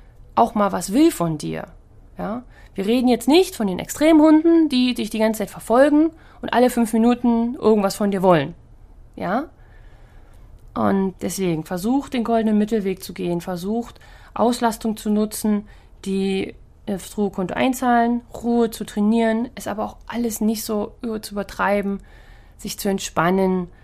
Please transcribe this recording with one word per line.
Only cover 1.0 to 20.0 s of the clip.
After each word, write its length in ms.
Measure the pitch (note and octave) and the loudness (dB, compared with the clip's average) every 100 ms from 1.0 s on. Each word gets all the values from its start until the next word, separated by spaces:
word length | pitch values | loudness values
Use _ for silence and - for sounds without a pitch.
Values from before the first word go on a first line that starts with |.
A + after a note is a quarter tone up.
| E4 | 2
von 260 | - E3+ D#3 | 2 -4 -4
dir. 300 | E3 D#3+ - - - - - - | -8 -10 -10 -16 -20 -20 -20 -12
Ja? 260 | F3+ A#3+ - - - | -10 -10 -12 -20 -14
Wir 120 | - G3 | -6 0
reden 220 | B3 B3 | 2 4
jetzt 200 | A#3 B3+ | 2 4
nicht 280 | D#4+ F#4 - | 4 4 0
von 120 | G#3 | -4
den 120 | F3+ | -4
Extremhunden, 880 | E3 - D#4 D#4+ D#4 D#4 E4 E4 D#4 | -6 0 6 8 8 6 6 4 4
die 260 | B3+ B3 A#3+ | 2 2 0
dich 140 | G#3+ | -4
die 100 | A3 | 0
ganze 200 | A3 A3 | 0 0
Zeit 120 | G3 | -6
verfolgen 600 | - - A#3 C#4+ D4 D#4+ - - - | -8 2 4 6 6 2 -2 -20 -14
und 120 | - | -4
alle 160 | A3+ B3 | 2 2
fünf 240 | A#3+ A3+ | 2 0
Minuten 600 | A3+ A#3 A#3+ A#3+ A#3 A#3 C4 | 2 4 2 2 0 0 0
irgendwas 400 | G#3+ A3 G3 - | 2 2 2 -2
von 160 | G3+ | -2
dir 120 | G3 | 2
wollen. 320 | F#3 E3 C#3+ - - - - - - - | 4 4 2 -8 -20 -20 -20 -20 -20 -10
Ja? 340 | F3 G#3+ D#4 - - - - - - - - - - - - | -6 -4 -6 -14 -20 -20 -20 -20 -20 -20 -20 -20 -20 -20 -12
Und 420 | - G#3 G3 F#3+ - | -4 0 0 -2 -4
deswegen, 440 | G3 F3 F#3 D#3 D#3+ | -8 -4 -2 -2 -4
versucht, 480 | F3+ G#3 C4+ C4+ | -6 -2 -2 -2
den 100 | B3+ | -4
goldenen 340 | A3 A3+ A3 G#3 | -2 0 2 0
Mittelweg 460 | G#3+ A3+ F#3+ F#3 | 0 -2 -4 -6
zu 100 | - | -10
gehen, 280 | F#3+ F3+ F3 | -8 -6 -4
versucht, 580 | F3+ F3+ F#3 A3+ A#3+ - - - - | -6 -8 -6 -6 -8 -14 -20 -20 -12
Auslastung 640 | - A3 A#3+ A#3+ G#3+ A3+ G#3+ | -2 0 0 -2 -2 -6 -4
zu 120 | G#3+ | -2
nutzen, 580 | G#3 G#3+ - G#3+ G#3 G#3 - - - G3 | -2 -2 -4 -2 -2 -4 -16 -20 -14 -6
die 500 | G3 G3 F#3+ - - - - - | -2 -2 -2 -6 -12 -20 -16 -10
aufs 280 | F#3+ - - | -10 -8 -4
Ruhekonto 360 | G3+ F#3+ F3+ | -4 -4 -6
einzahlen, 680 | - B3+ B3 B3+ A#3+ A#3 A#3+ - | -2 -2 0 0 2 2 -2 -6
Ruhe 380 | - A#3 A#3+ A3+ | -8 -2 0 0
zu 120 | A3+ | -4
trainieren, 640 | G3+ - G#3 A3+ A3+ A3 B3+ - | -8 -2 2 2 2 0 -4 -10
es 120 | - | -10
aber 160 | G3+ | -8
auch 140 | - - | -8 -10